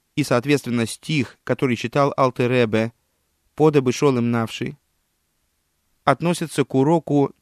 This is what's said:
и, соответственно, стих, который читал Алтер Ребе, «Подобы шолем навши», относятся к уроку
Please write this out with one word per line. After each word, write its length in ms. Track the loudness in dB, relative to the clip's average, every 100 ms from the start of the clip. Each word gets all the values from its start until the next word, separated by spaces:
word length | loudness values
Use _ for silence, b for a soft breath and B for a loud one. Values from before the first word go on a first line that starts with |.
| _ -4
и, 80 |
соответственно, 640 | -2 0 0 0 0 -4 -4
стих, 520 | -6 -4 -4 -4 -8
который 320 | -8 -2 -2 -2
читал 380 | -4 -2 0 0
Алтер 340 | -2 0 0
Ребе, 440 | 2 2 0 -2 -6 _ _ _ _ _
«Подобы 380 | 0 2 4 2
шолем 400 | 2 2 2 0
навши», 460 | 0 -2 -6 -10 -12 _ _ _ _ _ _ _ _ _ _ _ _ -2
относятся 580 | 0 0 -2 -4 -4
к 100 | -2
уроку 580 | 0 2 2 0 0 -2 -4